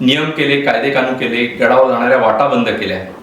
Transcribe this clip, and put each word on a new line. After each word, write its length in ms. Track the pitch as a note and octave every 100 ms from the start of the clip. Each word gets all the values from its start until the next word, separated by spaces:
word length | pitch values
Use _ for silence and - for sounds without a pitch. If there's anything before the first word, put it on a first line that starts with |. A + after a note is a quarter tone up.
नियम 300 | C3 D3 D#3
केले, 300 | D3+ C#3 C#3
कायदे 300 | C#3 - C#3
कानून 240 | C3+ C3
केले, 320 | B2+ A#2 A#2+ A#2+
गडावर 440 | B2+ A#2+ C3 C3
जाणाऱ्या 280 | A#2 B2 C3
वाटा 300 | A2+ C3+ C#3
बंद 200 | B2 A2+
केल्या. 360 | G#2 G2 F#2 - -